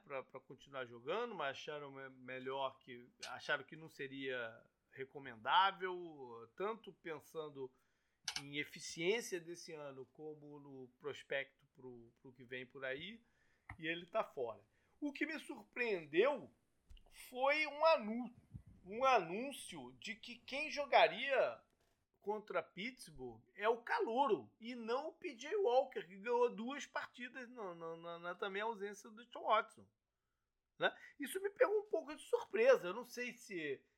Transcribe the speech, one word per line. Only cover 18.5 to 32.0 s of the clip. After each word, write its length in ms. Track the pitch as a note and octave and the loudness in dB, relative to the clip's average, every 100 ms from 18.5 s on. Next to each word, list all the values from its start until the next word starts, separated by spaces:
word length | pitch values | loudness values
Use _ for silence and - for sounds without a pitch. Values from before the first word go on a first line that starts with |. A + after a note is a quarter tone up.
| - - - | -16 -16 -18
um 220 | F3 A3 C4+ | -8 2 6
anúncio 880 | A#3+ E3 F#3+ C#4 C4+ - E3 B2 C3 | 6 6 -2 -4 -6 -10 -10 -12 -10
de 140 | - G#3+ | -10 -10
que 200 | - A#3+ | -12 -16
quem 300 | - C4+ D4+ | -6 -4 -2
jogaria 880 | B3+ C#4 A#3+ E3 F#3 C4+ B3+ D3 A2 _ _ _ _ _ _ | -4 6 10 10 6 2 4 4 2 _ _ _ _ _ _
contra 400 | G3 G#3+ G3+ F#3 | -4 -4 -2 -2
Pittsburgh 800 | D#3+ - A3+ B3+ - C#3+ B2+ A2 - - | -2 -6 -8 -8 -14 -12 -12 -12 -16 0
é 140 | G#3+ | 2
o 80 | A#3 | 2
calouro, 760 | - - F4 A#3 C#4 E3+ G#2+ - | 2 0 4 4 4 4 -2 -14
e 160 | A3 B3 | -10 -8
não 320 | A3 B3+ D#4 | -2 -2 -2
o 60 | |
P 200 | E4 F4 A3+ | -8 -10 -8
J 200 | C#4+ G#4 | -4 2
Walker, 500 | G#4+ A#4+ C4+ A3 E3+ | 4 6 4 -2 -8
que 120 | G3 | -8
ganhou 360 | G#3+ A#3+ A#3+ | 0 2 2
duas 320 | G3 A#3 C#4+ - | 0 -6 -6 -6
partidas 640 | D4 - - B3 B3+ A#3+ | -6 -8 -10 -12 -10 -12
na, 240 | B3 G3 E3+ | -10 -10 -8
na, 200 | E3 E3 | -8 -8
na, 240 | E3+ E3+ | -10 -8
na 160 | F3 F3+ | -8 -4
também 260 | G3+ G3 | -4 -2
ausência 480 | A3 G#3+ G3+ G3+ A#3+ | -4 -4 -6 -10 -16
do 60 | G#3+ | -18
Deshaun 300 | A#3+ - - | -14 -4 4
Watson, 400 | A3 G#3+ - F#2+ _ _ _ _ _ _ _ _ - | 6 4 -6 -20 _ _ _ _ _ _ _ _ 2
né? 160 | F3 - - - | 2 2 -14 -10
Isso 240 | C#4 F#4+ | -6 -2
me 80 | G4+ | 0
pegou 300 | - D#4+ G#4 | 4 6 4
um 100 | G#4 | 2
pouco 240 | E4 | 0